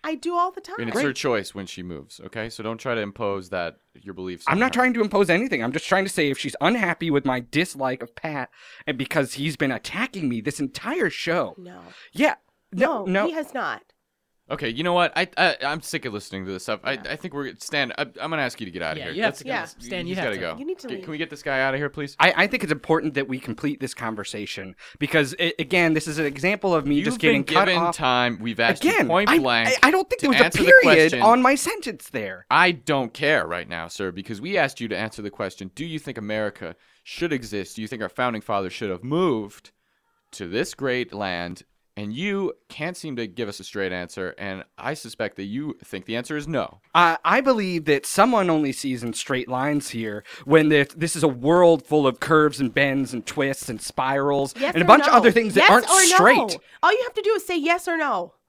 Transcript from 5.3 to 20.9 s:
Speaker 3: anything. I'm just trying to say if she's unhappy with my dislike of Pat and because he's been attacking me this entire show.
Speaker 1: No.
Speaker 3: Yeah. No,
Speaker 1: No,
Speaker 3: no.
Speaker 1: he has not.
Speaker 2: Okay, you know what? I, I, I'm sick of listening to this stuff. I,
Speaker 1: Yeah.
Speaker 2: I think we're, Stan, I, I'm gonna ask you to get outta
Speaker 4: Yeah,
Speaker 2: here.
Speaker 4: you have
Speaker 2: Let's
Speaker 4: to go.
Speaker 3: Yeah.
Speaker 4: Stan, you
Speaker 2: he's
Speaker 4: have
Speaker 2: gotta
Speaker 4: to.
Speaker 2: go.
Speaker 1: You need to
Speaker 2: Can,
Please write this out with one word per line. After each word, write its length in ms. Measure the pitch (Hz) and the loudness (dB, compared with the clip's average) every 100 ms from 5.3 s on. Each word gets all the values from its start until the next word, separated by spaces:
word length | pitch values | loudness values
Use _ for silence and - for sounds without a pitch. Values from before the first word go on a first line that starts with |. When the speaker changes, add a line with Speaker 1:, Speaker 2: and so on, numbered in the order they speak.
Speaker 3:
anything. 340 | 175 247 147 | 2 0 -2
I'm 80 | 113 | -2
just 140 | 143 - | -4 0
trying 180 | 190 | 0
to 60 | 190 | 0
say 200 | - 147 | 0 0
if 80 | 135 | 0
she's 160 | 143 - | -6 0
unhappy 500 | 156 240 190 165 165 | 0 2 0 -2 0
with 140 | 143 | 0
my 160 | 135 127 | 2 -4
dislike 600 | 120 143 180 135 131 127 | -2 -2 -2 -2 -4 -4
of 120 | 117 | -8
Pat 360 | - 165 143 127 _ - - - | -10 -8 -8 -10 _ -20 -14 -8
and 100 | 135 | -6
because 380 | 131 160 135 | -2 0 -2
he's 220 | - 147 143 | -2 -6 -2
been 160 | 143 | -2
attacking 560 | 120 - 180 247 196 151 | -2 -6 -6 -6 -4 -4
me 120 | 120 | -2
this 200 | 110 - | -4 -6
entire 500 | 139 - - 339 208 | -8 -6 -6 -2 -2
show. 440 | - - 170 113 - | -2 -2 -2 -2 -8
Speaker 1:
No. 220 | 175 180 170 - - | -20 -20 -20 -20 -16
Speaker 3:
Yeah. 240 | 156 277 - _ _ _ | -2 0 0 _ _ _
No, 320 | 185 269 269 | 0 0 0
Speaker 1:
No, 180 | 190 190 | 0 0
Speaker 3:
no. 40 | 214 | 0
Speaker 1:
he 60 | |
has 200 | 320 302 | -2 -6
not. 300 | 262 180 107 _ _ _ _ _ _ _ | -6 -6 -8 _ _ _ _ _ _ _
Speaker 2:
Okay, 200 | 135 131 | -6 -4
you 160 | 117 | -2
know 80 | 175 | 0
what? 200 | 175 175 - | 2 2 0
I, 100 | 180 - | -4 0
I, 200 | 175 139 | 0 0
I'm 160 | 139 156 | -4 -6
sick 220 | - 160 | -6 -8
of 80 | 127 | -6
listening 320 | 104 - 95 95 | -8 -8 -10 -8
to 60 | |
this 100 | 95 | -8
stuff. 160 | - 107 | -6 -6
I, 80 | - | -4
Speaker 1:
Yeah. 100 | 135 - | -6 -6
Speaker 2:
I 60 | 151 | -10
think 180 | - | -8
we're, 180 | 139 135 - | -8 -10 -10
Stan, 360 | - 147 131 - | -8 -4 -4 -4
I, 40 | |
I'm 280 | 139 90 139 | -8 -6 -6
gonna 120 | 160 | -4
ask 180 | 131 - | -4 -6
you 60 | 101 | -10
to 40 | |
get 100 | 87 | -6
outta 200 | 80 78 | -6 -6
Speaker 4:
Yeah, 60 | 82 | -8
Speaker 2:
here. 80 | |
Speaker 4:
you 80 | 156 | -4
have 80 | 220 | -4
Speaker 2:
Let's 80 | - | -4
Speaker 4:
to 60 | |
go. 60 | 254 | -8
Speaker 3:
Yeah. 140 | 247 | -8
Speaker 4:
Stan, 420 | 165 - 117 185 170 | -8 -14 -12 -10 -8
you 40 | |
Speaker 2:
he's 80 | 185 | -6
Speaker 4:
have 80 | 147 | -4
Speaker 2:
gotta 100 | 98 | -4
Speaker 4:
to. 40 | |
Speaker 2:
go. 160 | 87 80 | -6 -8
Speaker 1:
You 80 | |
need 140 | 285 359 | -10 -10
to 80 | |
Speaker 2:
Can, 80 | 254 | -10